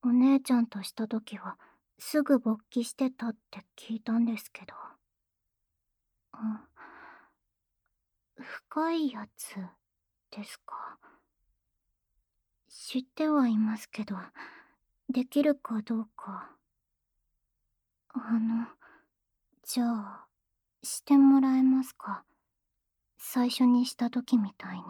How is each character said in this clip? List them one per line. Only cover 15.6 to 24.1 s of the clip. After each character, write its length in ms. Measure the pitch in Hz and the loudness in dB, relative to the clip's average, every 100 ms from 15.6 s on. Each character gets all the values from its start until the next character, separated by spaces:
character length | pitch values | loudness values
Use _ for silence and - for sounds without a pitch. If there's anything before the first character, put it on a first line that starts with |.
| - 220 | -4 -8
ど 200 | 214 226 | -4 -6
う 80 | 220 - | -6 -12
か。 340 | - 190 - _ _ _ _ _ _ _ _ _ _ _ _ _ _ _ _ | -14 -14 -16 _ _ _ _ _ _ _ _ _ _ _ _ _ _ _ _
あ 260 | 262 220 226 | -12 -2 -2
の、 280 | 226 226 233 - - _ _ _ _ _ _ _ | 0 -2 -4 -12 -20 _ _ _ _ _ _ _
じ 160 | - - | -8 -2
ゃ 60 | 240 | -2
あ、 400 | 226 202 - - _ _ _ _ _ | -2 -8 -16 -20 _ _ _ _ _
し 200 | - - | -12 -12
て 140 | - 277 | 4 8
も 240 | 277 269 | 10 8
ら 160 | 262 262 | 6 4
え 60 | |
ま 200 | 262 262 | 4 4
す 120 | 254 | 0
か？ 320 | - - 196 _ _ _ _ _ _ _ _ _ _ | -10 -10 -10 _ _ _ _ _ _ _ _ _ _
最 320 | - 254 247 | -6 -2 0
初 160 | - | 4
に 220 | 247 247 254 | 6 6 2
し 80 | |
た 160 | - 233 | -2 -2